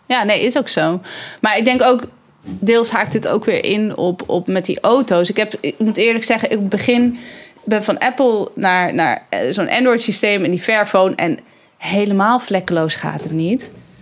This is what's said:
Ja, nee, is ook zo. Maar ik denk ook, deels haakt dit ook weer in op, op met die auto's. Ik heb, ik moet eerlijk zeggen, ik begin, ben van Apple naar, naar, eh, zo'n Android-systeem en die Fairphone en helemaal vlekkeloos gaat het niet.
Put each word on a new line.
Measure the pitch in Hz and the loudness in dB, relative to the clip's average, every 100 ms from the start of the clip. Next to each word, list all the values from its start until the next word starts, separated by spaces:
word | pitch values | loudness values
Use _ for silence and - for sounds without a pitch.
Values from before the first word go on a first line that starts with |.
| - | -4
Ja, | 247 | -2
nee, | 208 196 | 2 2
is | 247 - | 2 0
ook | - | -2
zo. | - 160 180 - - - - | 0 0 -2 -8 -16 -16 -2
Maar | 214 208 | 0 2
ik | 233 | 2
denk | 247 | 4
ook, | 254 247 - - _ _ | 4 2 -2 -18 _ _
deels | - 190 196 233 233 | -12 -4 2 2 2
haakt | 226 214 | -2 -2
dit | 220 - | -2 -2
ook | 208 220 | -2 0
weer | 180 - | -2 0
in | 208 214 - | -2 -2 -2
op, | 175 180 - | -2 -4 -4
op | 180 175 | -4 -2
met | 185 180 | -4 -4
die | - | -2
auto's. | 202 254 233 175 175 | 2 2 2 2 2
Ik | 208 | 0
heb, | 214 - | -4 -4
ik | 147 - | -8 -2
moet | 220 202 | -2 2
eerlijk | 226 226 | 2 2
zeggen, | 226 226 - | 0 0 0
ik | 220 196 | -2 -2
begin, | 202 - 240 247 240 - - - - | -2 2 2 2 0 -12 -20 -20 -12
ben | - 214 | -2 -2
van | 208 - | 0 0
Apple | 247 254 254 214 - - | 0 2 2 2 -2 -2
naar, | 190 185 180 | 0 2 2
naar, | 135 156 - - | 0 0 0 -4
eh, | 95 117 | -4 -2
zo'n | 190 165 | -2 0
Android-systeem | 233 254 233 233 190 214 202 | 2 2 2 0 0 2 2
en | 175 | 0
die | 175 | -2
Fairphone | - 220 208 190 190 - | 0 0 2 4 2 2
en | 170 139 - _ _ - | -2 -4 -8 _ _ -14
helemaal | 160 196 202 196 208 247 | -4 0 2 2 2 2
vlekkeloos | - 190 185 175 160 - | 0 -4 0 0 0 -2
gaat | - 156 | -6 -6
het | 165 | -4
niet. | 160 165 254 - - - - | -2 0 -2 -4 -18 -20 -20